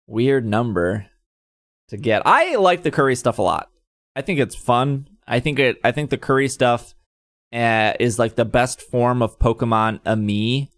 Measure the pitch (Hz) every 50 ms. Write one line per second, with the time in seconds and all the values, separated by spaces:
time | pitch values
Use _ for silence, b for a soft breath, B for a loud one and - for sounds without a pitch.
0 | _ - 110 110 120 131 139 135 113 110 104 110 120 120 104 87 87 87 98 107
1 | 101 - _ _ _ _ _ _ _ _ _ _ _ _ _ _ _ _ - 101
2 | 98 113 107 104 - 143 196 277 330 370 320 226 190 180 180 180 - 156 - -
3 | 143 135 127 123 - 123 113 - 98 90 80 80 - - _ _ _ _ _ _
4 | _ _ _ 135 139 - 185 143 127 98 - - - - 120 120 131 143 139 139
5 | 139 - _ _ _ - 120 123 123 156 143 127 139 123 110 - - 117 123 147
6 | 151 - 139 123 - - 135 131 139 135 131 - 131 123 120 120 - - - _
7 | _ _ _ _ _ _ _ _ _ _ - 120 117 117 113 110 110 107 - -
8 | 117 123 107 - 117 113 - - 117 107 - 123 120 127 - - - - - 123
9 | 120 123 123 123 117 107 - _ - 117 117 - 127 117 113 110 110 113 110 -
10 | - - 110 110 107 104 104 104 107 113 123 135 139 - _